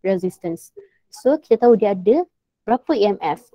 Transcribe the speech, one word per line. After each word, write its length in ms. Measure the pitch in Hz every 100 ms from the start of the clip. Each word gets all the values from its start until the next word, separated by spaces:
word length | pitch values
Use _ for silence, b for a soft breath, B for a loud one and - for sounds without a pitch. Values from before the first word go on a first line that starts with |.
resistance. 720 | 185 190 185 - 170 165 - - B B _
So, 320 | - 254 302
kita 240 | - 226
tahu 160 | 240 220
dia 160 | 208 196
ada 320 | 185 277 359 _ _ _ -
berapa 240 | 254 -
E 160 | 233 202
M 80 | 196
F? 240 | 165 156 _